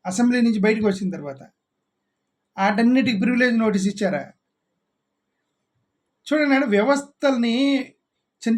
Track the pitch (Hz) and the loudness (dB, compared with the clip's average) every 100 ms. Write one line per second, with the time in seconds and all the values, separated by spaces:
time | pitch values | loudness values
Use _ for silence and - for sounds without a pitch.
0 | 185 190 240 240 233 214 208 220 214 196 | -8 0 0 2 0 2 0 2 0 -2
1 | 190 156 143 131 - _ _ _ _ _ | -6 -8 -12 -14 -20 _ _ _ _ _
2 | _ _ _ _ _ - 196 208 233 254 | _ _ _ _ _ -2 0 2 2 2
3 | 254 202 208 247 247 233 220 196 196 - | 0 0 0 2 2 2 0 0 -2 -2
4 | 196 143 - _ _ _ _ _ _ _ | -4 -4 -8 _ _ _ _ _ _ _
5 | _ _ _ _ _ _ _ _ _ _ | _ _ _ _ _ _ _ _ _ _
6 | _ _ - 302 294 269 269 202 226 277 | _ _ -4 -2 2 0 2 2 2 0
7 | - _ 285 247 233 233 277 277 - _ | -2 _ 0 0 0 0 0 0 -4 _
8 | _ _ _ _ 233 | _ _ _ _ -2